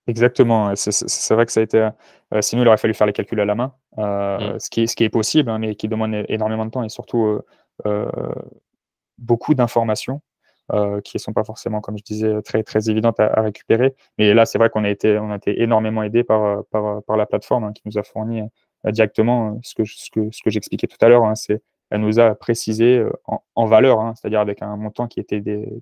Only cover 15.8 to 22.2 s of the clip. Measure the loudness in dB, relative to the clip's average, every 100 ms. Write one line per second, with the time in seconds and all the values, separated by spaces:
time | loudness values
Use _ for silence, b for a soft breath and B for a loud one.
15.8 | 0 -2 0 0 2 2 2 -2 -4 -4
16.8 | -4 -4 -2 0 0 -2 -2 -2 -2 -8
17.8 | -8 -6 -6 -6 -6 -6 -8 -12 _ _
18.8 | -2 2 2 2 0 2 -2 -6 -8 -6
19.8 | -6 -6 -8 -4 -4 -4 -4 -4 -4 -6
20.8 | -6 2 6 6 4 0 -4 -6 -6 _
21.8 | -8 -2 0 4